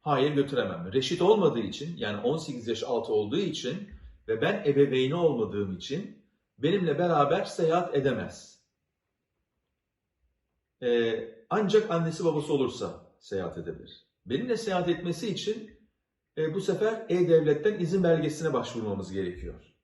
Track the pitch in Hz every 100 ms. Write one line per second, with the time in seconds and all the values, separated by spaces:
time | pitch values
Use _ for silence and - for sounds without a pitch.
0 | 156 139 143 143 139 123 101 85 90 131
1 | 131 - 180 214 165 117 101 - 151 170
2 | 104 101 117 160 - 123 107 113 - 117
3 | - 107 104 151 190 - 123 175 208 -
4 | - - - 110 156 208 147 139 139 131
5 | 131 165 143 117 104 101 98 92 - 147
6 | 214 - _ _ _ _ 160 196 170 139
7 | 175 156 143 175 190 - 160 170 175 143
8 | 135 113 87 - - - _ _ _ _
9 | _ _ _ _ _ _ _ _ _ _
10 | _ _ _ _ _ _ _ _ 123 120
11 | 117 110 - - _ 202 196 214 - 170
12 | 165 - 170 151 143 143 127 - 95 -
13 | - _ - 98 87 87 82 - - -
14 | _ _ - 135 247 226 - 180 170 170
15 | 175 165 226 180 208 226 - - _ _
16 | _ _ _ - 156 175 190 180 214 220
17 | - 180 170 165 151 143 214 208 165 190
18 | 175 160 151 - 160 131 - 117 107 95
19 | 87 95 92 82 87 - - _